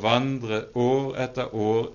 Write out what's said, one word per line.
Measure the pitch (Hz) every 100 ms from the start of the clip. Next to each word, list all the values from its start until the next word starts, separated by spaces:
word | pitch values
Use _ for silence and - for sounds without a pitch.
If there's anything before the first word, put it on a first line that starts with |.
vandre | 110 120 135 135 117 107 -
år | 123 123 135 135 139
etter | 127 131 123
år | 110 107 113 123